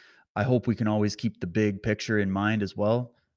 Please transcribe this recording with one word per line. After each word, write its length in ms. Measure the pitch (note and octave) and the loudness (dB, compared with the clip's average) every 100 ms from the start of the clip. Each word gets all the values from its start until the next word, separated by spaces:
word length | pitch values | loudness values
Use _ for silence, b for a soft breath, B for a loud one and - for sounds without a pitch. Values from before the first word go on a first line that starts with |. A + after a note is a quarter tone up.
| b b b | b b b
I 80 | - | -2
hope 240 | B2 B2 B2 | 0 2 0
we 80 | |
can 140 | G#2+ G#2+ | 0 0
always 260 | G#2+ G#2 | 0 0
keep 260 | - A2+ - | -2 -6 -6
the 60 | F2+ | -4
big 340 | A2 G#2+ G2 | 0 0 0
picture 380 | A2+ G#2 - G#2+ | -2 -2 0 0
in 120 | G2 | 2
mind 320 | F#2+ G#2 A2 | 0 0 0
as 140 | G2 - | -2 -2
well, 380 | G#2 A#2+ B2 _ _ | 0 0 -2 _ _